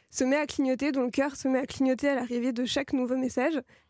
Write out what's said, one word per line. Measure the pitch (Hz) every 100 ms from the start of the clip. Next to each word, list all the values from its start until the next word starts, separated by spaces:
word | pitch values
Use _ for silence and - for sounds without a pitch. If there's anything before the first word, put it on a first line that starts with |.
| _
se | -
met | 254 294
à | 294
clignoter, | - 262 254 285
dont | 269
le | 247
cœur | 269 277 277
se | 269
met | 262
à | 269
clignoter | - 262 254 285
à | 269
l'arrivée | 240 240 247
de | 233
chaque | 247 277 285
nouveau | 269 247 262
message. | 254 - 285 302 - -